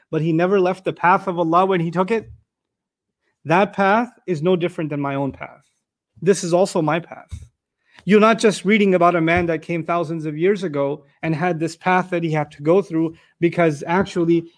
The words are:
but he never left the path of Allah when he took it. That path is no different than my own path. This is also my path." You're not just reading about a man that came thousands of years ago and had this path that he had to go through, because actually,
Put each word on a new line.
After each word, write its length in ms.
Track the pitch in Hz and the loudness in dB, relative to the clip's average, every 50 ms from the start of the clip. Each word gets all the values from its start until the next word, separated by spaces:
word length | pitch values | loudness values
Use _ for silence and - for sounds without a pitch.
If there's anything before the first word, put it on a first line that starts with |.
| _ - | _ -6
but 100 | 160 160 | -4 -4
he 120 | 151 170 160 | -2 0 0
never 260 | 160 175 180 202 202 | 0 2 2 2 2
left 240 | 180 175 185 - - | 2 0 -2 -4 -6
the 100 | 170 151 | -8 -6
path 340 | - - 170 190 185 190 | 0 2 2 2 2 0
of 120 | 202 175 170 | -2 -2 -2
Allah 260 | 170 160 165 175 190 | 0 2 2 2 2
when 140 | 190 190 175 | 2 0 0
he 120 | 165 170 | -2 -2
took 200 | 160 175 190 185 | -2 -2 -2 -2
it. 180 | 226 220 208 - - - _ _ _ _ _ _ _ _ _ _ _ _ _ _ _ _ _ _ _ _ - | -2 -4 -6 -10 -20 -20 _ _ _ _ _ _ _ _ _ _ _ _ _ _ _ _ _ _ _ _ -4
That 300 | 135 160 185 208 202 202 | 0 2 2 2 0 0
path 360 | - 196 190 202 226 247 233 _ _ - | 0 2 2 2 2 0 -2 _ _ -8
is 160 | - 180 147 | -6 -6 -2
no 140 | 151 185 185 | 0 0 0
different 340 | 175 170 170 175 - 165 147 | 0 -2 -4 -4 -6 -8 -6
than 100 | 147 143 | -6 -6
my 140 | 143 139 139 | -4 -4 -4
own 160 | 139 139 131 | -4 -4 -6
path. 340 | - - - - - _ _ _ _ _ _ _ _ _ _ _ _ - | -6 -10 -14 -16 -18 _ _ _ _ _ _ _ _ _ _ _ _ -6
This 220 | 165 180 196 - - | 0 0 0 0 0
is 100 | 170 170 | 0 2
also 280 | 175 196 196 - 190 | 2 2 2 0 -2
my 180 | 156 151 151 170 | 0 0 -2 -2
path." 520 | - - - - - - - - - - _ _ _ _ _ _ _ _ _ - - | -4 -8 -18 -20 -20 -18 -18 -18 -18 -20 _ _ _ _ _ _ _ _ _ -8 0
You're 120 | 175 202 208 | 4 4 6
not 180 | 208 220 226 | 6 6 4
just 280 | 226 - 220 180 - - | 4 2 0 0 2 0
reading 280 | 185 214 214 208 196 185 | 0 2 2 4 4 4
about 220 | 180 170 175 175 | 4 4 4 4
a 60 | 175 | 2
man 260 | 160 160 170 180 175 | 2 2 2 2 2
that 160 | 170 165 160 160 | 0 -2 -4 -4
came 200 | - 170 165 156 | -6 -6 -6 -4
thousands 440 | 175 170 175 170 147 170 165 151 | -4 -2 -4 -2 -4 -6 -8 -8
of 100 | 160 147 | -8 -6
years 260 | 151 170 190 214 190 190 | -2 0 0 0 0 -4
ago 420 | 175 139 143 139 139 147 147 - _ _ - - | -6 -2 -2 -2 -2 -4 -6 -12 _ _ -8 -4
and 100 | 160 160 | -4 -2
had 260 | 143 175 180 175 151 | 0 0 -2 -2 -2
this 160 | 165 160 - | -4 -6 -6
path 360 | - - 180 185 185 180 180 | -4 -2 0 0 0 0 -2
that 120 | 180 170 170 | -4 -4 -2
he 80 | 160 | -2
had 200 | 156 151 147 151 | -2 -2 -4 -4
to 100 | - - | -8 -6
go 200 | 147 156 175 202 | 0 2 2 2
through, 340 | 196 - 165 160 160 160 165 - _ _ _ - | 2 0 -2 -2 -2 -2 -4 -10 _ _ _ -2
because 440 | 170 175 170 175 170 165 147 139 - | -2 -2 2 2 0 0 0 -2 -4
actually, 640 | 160 170 190 196 - - 185 170 165 170 170 165 170 _ | -2 0 0 0 -2 -2 -2 2 2 2 0 0 -4 _